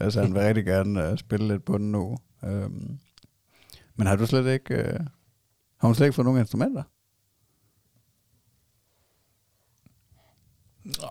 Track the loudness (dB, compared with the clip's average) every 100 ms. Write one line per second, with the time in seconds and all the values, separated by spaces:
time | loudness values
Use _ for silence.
0 | -2 2 2 2 2 2 2 2 2 0
1 | -2 -4 -2 -2 0 -2 -2 -2 -2 -2
2 | -4 -8 _ -12 -6 -4 -6 -8 -10 -14
3 | _ -20 _ _ _ _ _ -20 _ -2
4 | 2 2 2 2 2 -2 -2 -4 -2 -4
5 | -6 -12 _ _ _ _ _ 0 2 4
6 | 4 4 2 2 2 0 -2 -2 -10 _
7 | _ _ _ _ _ _ _ _ _ _
8 | _ _ _ _ _ _ _ _ _ _
9 | _ _ _ _ _ _ _ _ _ _
10 | _ _ _ _ _ _ _ _ -12 -12
11 | -12